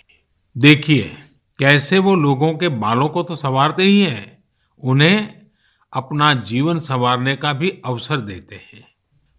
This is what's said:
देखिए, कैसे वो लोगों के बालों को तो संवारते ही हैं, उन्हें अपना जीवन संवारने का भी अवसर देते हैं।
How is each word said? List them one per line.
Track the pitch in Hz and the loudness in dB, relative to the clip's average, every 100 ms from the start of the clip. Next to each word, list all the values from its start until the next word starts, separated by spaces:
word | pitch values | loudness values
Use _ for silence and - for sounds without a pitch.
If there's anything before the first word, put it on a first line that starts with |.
| _ _ _ _ _ 123 | _ _ _ _ _ 2
देखिए, | 143 147 156 139 92 - - _ _ - | 4 4 2 0 0 -10 -20 _ _ -2
कैसे | 139 147 143 190 | 2 2 2 2
वो | 190 | 2
लोगों | 185 143 131 160 | 2 2 2 0
के | 160 175 | -2 -4
बालों | 117 107 120 151 | -2 0 0 0
को | 175 | -2
तो | 175 | -6
संवारते | 160 139 131 151 156 | -6 -2 0 0 2
ही | 190 202 | 2 4
हैं, | 180 110 98 - _ _ _ _ | 2 -4 -12 -20 _ _ _ _
उन्हें | 131 135 160 214 208 - _ _ _ _ _ | -2 2 4 2 -2 -12 _ _ _ _ _
अपना | 135 - 151 151 | -10 -6 0 2
जीवन | 131 98 120 160 165 | 0 -2 -2 -2 -2
संवारने | 151 127 123 123 127 135 | -4 -2 0 0 -2 -4
का | 147 | -4
भी | 139 139 - | -4 -6 -6
अवसर | 127 117 - 147 | -8 -8 -6 -6
देते | 101 90 - | -8 -14 -18
हैं। | 95 - - - _ _ _ _ | -20 -20 -20 -20 _ _ _ _